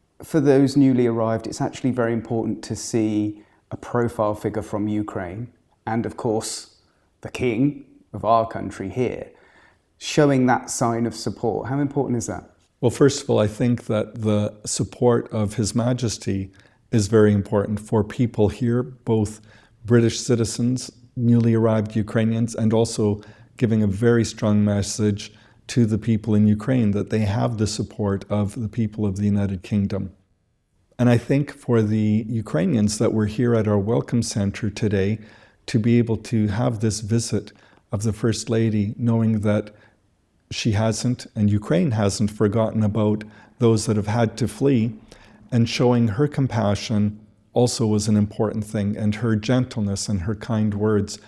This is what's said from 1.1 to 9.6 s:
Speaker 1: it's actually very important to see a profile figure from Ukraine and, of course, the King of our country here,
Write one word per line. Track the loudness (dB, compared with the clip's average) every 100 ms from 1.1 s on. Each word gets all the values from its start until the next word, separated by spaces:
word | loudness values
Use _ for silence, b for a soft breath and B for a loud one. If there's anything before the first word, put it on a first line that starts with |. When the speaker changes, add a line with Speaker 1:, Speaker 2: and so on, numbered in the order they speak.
| 2 0 -2 -4
Speaker 1:
it's | -6
actually | -8 -4 -4
very | 0 -2
important | -2 -2 -4 -2 -6
to | -8 -10
see | -4 -2 0 0 -2 -6 B B B
a | -14
profile | -6 -2 -2 0 -2 -2
figure | -4 -6
from | -6 -4 -2
Ukraine | -4 -4 -8 -10 -10 -12 _ _ _ -6
and, | -4 -4
of | -4
course, | -2 -2 -4 -12 -14 _ _ _ _ _
the | -14
King | -4 -2 0 0 -2 -16 _ _
of | -6 2
our | 2 2
country | -6 -10 -8 -8
here, | -4 -4 -4 -14 b b b